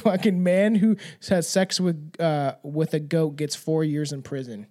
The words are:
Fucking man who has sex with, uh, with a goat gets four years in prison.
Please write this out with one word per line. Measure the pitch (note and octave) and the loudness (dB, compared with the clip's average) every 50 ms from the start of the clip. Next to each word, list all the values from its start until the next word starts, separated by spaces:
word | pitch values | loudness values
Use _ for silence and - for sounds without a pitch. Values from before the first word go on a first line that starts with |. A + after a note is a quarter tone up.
| - | 2
Fucking | A3 F#3 F#3+ - G#3 F3+ F3+ | 0 2 2 2 2 2 2
man | F3+ F3+ F#3 F#3+ G#3 A3 A3+ | 2 4 4 4 4 4 4
who | F#3+ G#3+ A3 G3+ - - - - - - | 4 4 4 2 0 -4 -12 -18 -16 -4
has | - G3 F3 E3 - | 0 0 0 0 2
sex | - F#3+ F#3+ - - - | 2 2 2 2 0 0
with, | F3+ F3 E3 D3+ D3+ D#3 - | 0 0 -2 -2 -8 -14 -4
uh, | - E3 D#3+ D3+ D3 C#3 C3+ - - - | -2 0 0 2 0 0 -2 -4 -6 -10
with | D3 D3 D#3 D#3 D#3 E3 | -4 -2 -2 0 0 0
a | D3+ | -4
goat | D3+ C#3+ E3+ D#3+ D#3+ D3+ C#3+ | -2 0 0 0 0 0 -2
gets | D3 D3+ D3 - | -4 -6 -6 -6
four | - - D#3+ D#3+ D#3 D#3+ | -6 -2 -2 0 0 2
years | D#3 C#3+ D3+ D3 C#3+ D3 | 0 0 -2 -2 -4 -6
in | C3+ | -8
prison. | C3 - C#3+ C3+ B2+ A#2+ A2 G2+ G#2 - | -8 -8 -8 -8 -8 -10 -12 -14 -14 -18